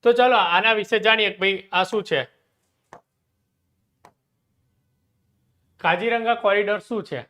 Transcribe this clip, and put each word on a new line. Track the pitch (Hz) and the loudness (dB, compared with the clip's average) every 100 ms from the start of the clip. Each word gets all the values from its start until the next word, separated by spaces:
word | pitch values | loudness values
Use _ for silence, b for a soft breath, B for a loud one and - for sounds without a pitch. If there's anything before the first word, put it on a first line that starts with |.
તો | 233 | 2
ચલો | 240 247 240 | 4 4 4
આના | 180 175 214 | 2 2 2
વિશે | 220 202 220 | 0 0 0
જાણીએ | 214 220 208 | 2 2 0
કે | 190 | -2
ભાઈ | 190 190 - | -2 -2 -4
આ | 180 | -2
શું | 185 220 | -2 -4
છે, | 185 151 127 _ _ _ _ _ _ - _ _ _ _ _ _ _ _ _ _ - _ _ _ _ _ _ _ _ _ _ _ _ _ _ _ _ _ | -2 -4 -4 _ _ _ _ _ _ -20 _ _ _ _ _ _ _ _ _ _ -20 _ _ _ _ _ _ _ _ _ _ _ _ _ _ _ _ _
કાજીરંગા | 170 175 220 233 226 233 | -2 -2 -2 -4 -2 -2
કોરિડોર | 214 202 202 208 | 0 0 -2 -4
શું | - 226 | -6 -10
છે? | 175 135 110 | -8 -12 -14